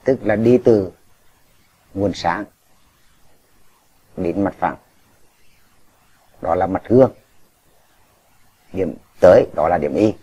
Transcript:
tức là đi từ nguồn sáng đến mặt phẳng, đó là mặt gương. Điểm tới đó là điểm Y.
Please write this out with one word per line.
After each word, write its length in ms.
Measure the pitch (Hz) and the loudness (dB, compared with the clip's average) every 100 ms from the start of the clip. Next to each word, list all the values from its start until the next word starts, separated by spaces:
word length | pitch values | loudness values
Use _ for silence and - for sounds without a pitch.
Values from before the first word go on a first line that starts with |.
tức 140 | - 135 | -2 -4
là 140 | 104 107 | -2 0
đi 220 | 117 123 | 2 2
từ 280 | 123 107 92 _ _ _ _ _ _ _ _ _ _ | 2 0 -2 _ _ _ _ _ _ _ _ _ _
nguồn 180 | 98 98 | -6 -6
sáng 300 | 85 85 87 - _ _ _ _ _ _ _ _ _ _ _ - _ _ _ _ - | -4 -6 -6 -10 _ _ _ _ _ _ _ _ _ _ _ -20 _ _ _ _ -8
đến 280 | 87 87 | -6 -4
mặt 100 | 95 - | -6 -4
phẳng, 180 | 90 - _ _ _ _ _ _ - _ _ _ _ _ _ _ _ _ | -8 -8 _ _ _ _ _ _ -20 _ _ _ _ _ _ _ _ _
đó 140 | 82 | -6
là 120 | 87 92 | -4 -4
mặt 160 | 92 - | -6 0
gương. 240 | 120 127 - _ _ _ _ _ _ _ _ _ _ _ _ _ _ _ | 2 2 0 _ _ _ _ _ _ _ _ _ _ _ _ _ _ _
Điểm 220 | 92 87 - _ - | -8 -8 -8 _ 4
tới 260 | 92 95 - | 6 6 2
đó 140 | 80 78 | -4 -2
là 100 | 85 | -2
điểm 160 | 73 | -4
Y. 200 | 71 107 - | 0 -2 -2